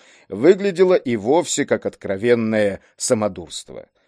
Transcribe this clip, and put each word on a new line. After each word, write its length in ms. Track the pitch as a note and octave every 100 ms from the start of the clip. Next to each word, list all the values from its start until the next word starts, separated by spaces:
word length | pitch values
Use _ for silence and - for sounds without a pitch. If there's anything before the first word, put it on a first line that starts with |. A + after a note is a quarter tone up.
| _ _ -
выглядело 640 | G2 C#3+ G3 G3+ E3+ F#3
и 220 | F3+ - A#2
вовсе 500 | G2+ D#3 D#3 - C#3
как 220 | A2 G2+
откровенное 960 | - - G2 A#2 A#2 A2 A2 G#2 F#2 _ -
самодурство. 920 | - A#2+ G#2 F2+ D#2+ - - A#1+ - _